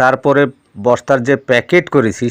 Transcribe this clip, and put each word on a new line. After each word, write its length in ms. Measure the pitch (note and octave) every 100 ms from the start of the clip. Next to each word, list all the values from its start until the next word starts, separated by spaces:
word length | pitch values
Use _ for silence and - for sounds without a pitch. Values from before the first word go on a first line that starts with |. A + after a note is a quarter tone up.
তারপরে 420 | C3 B2+ C#3+ C#3 C#3 - _ - A2+
বস্তার 320 | B2 - C3+ A#2+
যে 60 | C#3 -
প্যাকেট 360 | A#2+ - F3 F3
করেছি 300 | C#3+ A2+ - A#2+